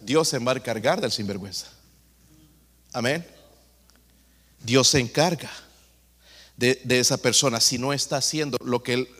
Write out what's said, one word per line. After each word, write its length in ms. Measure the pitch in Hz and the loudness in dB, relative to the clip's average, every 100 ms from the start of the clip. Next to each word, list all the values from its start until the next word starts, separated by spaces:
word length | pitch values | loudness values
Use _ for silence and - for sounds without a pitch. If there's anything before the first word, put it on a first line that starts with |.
Dios 260 | 104 147 160 | 2 2 2
se 100 | 139 | 0
va 120 | 120 | 0
a 40 | 127 | -2
encargar 440 | 123 113 120 190 | -2 -2 0 0
del 100 | 127 | -2
sinvergüenza. 580 | - 101 98 98 - - - _ _ _ _ _ - _ _ _ _ _ | -4 -4 -6 -8 -12 -14 -20 _ _ _ _ _ -20 _ _ _ _ _
Amén. 340 | 127 117 156 170 - - _ _ _ _ _ _ _ _ _ _ _ | -4 -2 -2 -6 -20 -20 _ _ _ _ _ _ _ _ _ _ _
Dios 260 | 117 127 127 | 2 4 6
se 120 | 147 | 4
encarga 500 | 120 143 165 180 - - - _ _ _ _ _ _ - - - | 0 0 0 0 -8 -16 -20 _ _ _ _ _ _ -20 -20 -2
de, 240 | 123 131 | 0 0
de 160 | 117 127 | 2 2
esa 160 | 123 131 | 2 2
persona 440 | 127 113 139 113 | 2 2 2 2
si 180 | - 120 | 0 0
no 140 | 131 | -2
está 260 | 139 - 143 | -2 -2 -2
haciendo 400 | - 156 147 123 | -2 -2 -4 -4
lo 200 | - 123 | -2 -4
que 100 | 120 | 0
él 140 | 123 127 | -2 -4